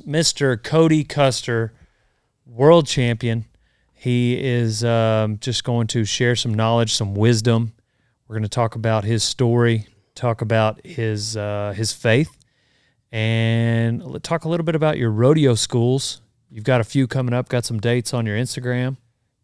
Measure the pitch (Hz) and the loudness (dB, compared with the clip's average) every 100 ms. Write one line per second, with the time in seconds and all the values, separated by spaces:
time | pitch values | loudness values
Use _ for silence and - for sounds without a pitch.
0 | 151 151 160 - 139 113 - 160 165 156 | -4 0 0 0 0 0 0 2 4 4
1 | - 147 135 120 - 117 113 _ _ _ | 0 0 0 0 -2 -2 -2 _ _ _
2 | _ _ _ _ 135 117 143 170 147 - | _ _ _ _ -12 2 6 6 4 0
3 | 120 113 117 113 113 _ _ _ _ _ | 0 0 -2 -4 -6 _ _ _ _ _
4 | 123 123 123 123 135 120 113 107 117 117 | -2 0 0 0 0 0 0 0 0 2
5 | 110 110 107 104 131 113 - 117 113 123 | 2 2 0 -4 -6 -4 -2 -2 -2 -2
6 | 107 - 123 120 120 107 113 117 113 - | -2 0 0 0 -2 0 2 2 0 -2
7 | 101 101 113 113 117 113 117 - _ _ | -2 2 2 4 2 0 0 -8 _ _
8 | _ _ - 110 107 - 113 113 113 110 | _ _ -10 -6 -4 -2 -2 -2 -2 0
9 | 104 113 - - 123 120 117 113 - _ | 0 -2 -2 -2 2 4 2 2 -4 _
10 | _ - 123 110 107 113 110 104 - - | _ -6 -4 -2 0 2 0 -2 -12 -6
11 | 113 107 104 110 104 104 104 98 107 - | -4 -4 -6 -6 -6 -6 -6 -4 -6 -2
12 | 117 117 156 _ _ _ _ _ _ _ | 2 2 2 _ _ _ _ _ _ _
13 | _ 113 110 113 113 117 117 113 113 117 | _ -4 -2 0 0 0 0 0 0 -4
14 | 127 - - 165 160 170 165 160 156 151 | -8 -12 -6 -6 -4 -2 0 2 0 0
15 | 117 107 123 160 139 113 - 123 120 131 | 0 2 4 6 4 2 0 0 0 0
16 | - - _ _ _ 113 107 127 110 139 | -4 -12 _ _ _ -8 0 0 2 0
17 | 127 135 123 123 120 123 - 113 120 123 | 0 -2 -2 -2 -2 -4 -4 -4 -2 -2
18 | - 123 113 104 127 - 123 123 127 139 | -2 -4 -2 -4 -4 -6 -6 -4 -4 -8
19 | _ _ _ _ | _ _ _ _